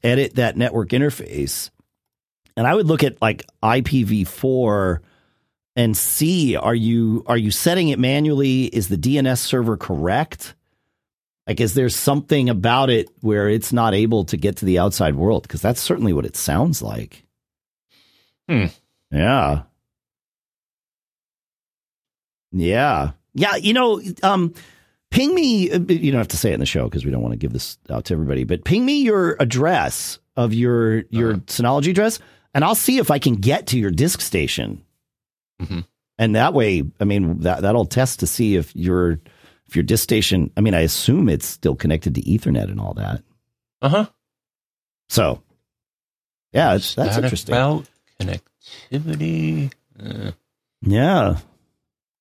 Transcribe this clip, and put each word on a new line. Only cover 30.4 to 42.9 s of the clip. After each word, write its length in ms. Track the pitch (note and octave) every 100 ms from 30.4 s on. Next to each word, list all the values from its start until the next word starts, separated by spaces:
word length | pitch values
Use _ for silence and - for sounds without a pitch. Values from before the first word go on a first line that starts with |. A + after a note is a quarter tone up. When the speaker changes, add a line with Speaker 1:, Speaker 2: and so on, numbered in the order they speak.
| A#2+
Speaker 1:
your, 520 | A2+ B2 A#2 A2+ A2 -
your 220 | A2+ A#2
Speaker 2:
Uh-huh. 60 | G2+ -
Speaker 1:
Synology 440 | - A#2+ C#3+ D3+
address, 260 | F#3 G#3+ A3 - _ _ C#3
and 80 | E3
I'll 80 |
see 240 | A3 - B3+
if 140 | D3
I 80 | C#3+
can 160 | C#3 A2
get 320 | G#2 F3 -
to 100 | B2
your 140 | G2+
disk 280 | E2 D#3+ -
station. 640 | - F2+ C2+ - G#1+ G1+ - _ _ _ _ _ _ -
Speaker 2:
Mm-hmm. 200 | F2 F2 F2 _ _ -
Speaker 1:
And 180 | A2+ G#2+
that 200 | C#3+ D3+
way, 260 | A2 F2+ C#2+ -
I 40 |
mean, 380 | G2+ G2+ F2 D#2
that, 200 | E2+ C#2+
that'll 240 | G2 A#2 F2
test 360 | B2 C3 -
to 60 | E2+
see 280 | - A2+ F#2+
if 200 | D2+ -
your, 440 | F2 F2+ F2 D#2+ - _ _ _ _
if 80 | E2
your 60 |
disk 200 | - A2
station, 480 | - A2 G2 F#2+ D2 -
I 60 |
mean, 120 | A2 F2
I 60 |
assume 460 | D#2+ - - D3+ C3
it's 200 | C#2+ -
still 280 | - - C2+
connected 380 | - D#2+ - C2+
to 60 |
Ethernet 480 | - A2 - B1+ G1+
and 100 | G1+
all 140 | G1+